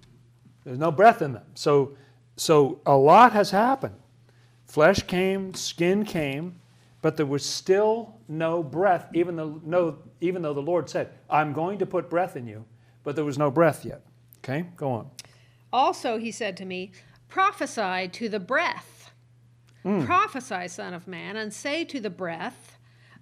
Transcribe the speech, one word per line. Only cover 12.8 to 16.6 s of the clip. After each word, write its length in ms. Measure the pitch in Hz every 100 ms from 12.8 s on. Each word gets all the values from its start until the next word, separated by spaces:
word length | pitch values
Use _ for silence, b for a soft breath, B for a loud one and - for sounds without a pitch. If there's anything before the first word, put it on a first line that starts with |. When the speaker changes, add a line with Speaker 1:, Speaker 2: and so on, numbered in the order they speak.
| b b
Speaker 1:
but 120 | 147 143
there 100 | 147
was 120 | 135
no 120 | 147
breath 360 | 147 165 - -
yet. 160 | - - _ _ -
Okay, 260 | - 143 175 -
go 160 | 139
on. 180 | 117 - - B B B B B
Speaker 2:
Also, 460 | 240 311 370 262 226
he 140 | 226
said 260 | - 208
to 80 | 180